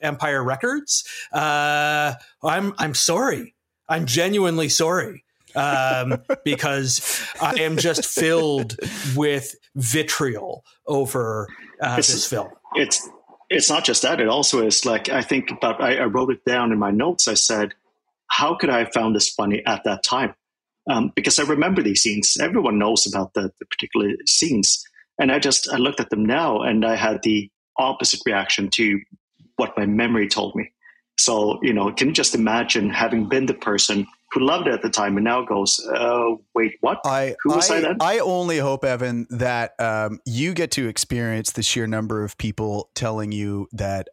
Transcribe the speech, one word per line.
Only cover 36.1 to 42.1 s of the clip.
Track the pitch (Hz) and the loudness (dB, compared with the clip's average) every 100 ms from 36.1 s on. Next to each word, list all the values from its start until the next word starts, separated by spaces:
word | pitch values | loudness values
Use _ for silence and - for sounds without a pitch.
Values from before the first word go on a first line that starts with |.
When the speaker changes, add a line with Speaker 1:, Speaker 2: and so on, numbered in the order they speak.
| 120 113 110 _ 120 | 2 0 -2 _ 0
Speaker 2:
wait, | 110 - | 0 0
what? | 131 202 143 | -2 -2 0
Speaker 3:
I, | 135 135 - | 0 0 -2
Speaker 2:
Who | 143 160 | 0 2
was | 165 | 2
I | 165 | 2
Speaker 3:
I, | |
Speaker 2:
then?" | 156 - | 0 0
Speaker 3:
I | 165 226 | 2 2
only | 190 180 175 156 | 0 0 0 0
hope, | 139 135 | 0 0
Evan, | 135 123 123 117 117 | 0 0 -2 -4 -4
that, | 120 123 120 117 - | -2 0 0 -2 -2
um, | 117 110 107 107 - | -2 0 -2 -4 -6
you | 117 160 170 | -2 -2 -2
get | 165 | -2
to | - 117 | -2 -2
experience | - - 123 117 110 113 | -4 -4 -2 -2 -2 -4
the | - | -2
sheer | 110 123 110 | -2 -2 -2
number | 110 110 | -2 -2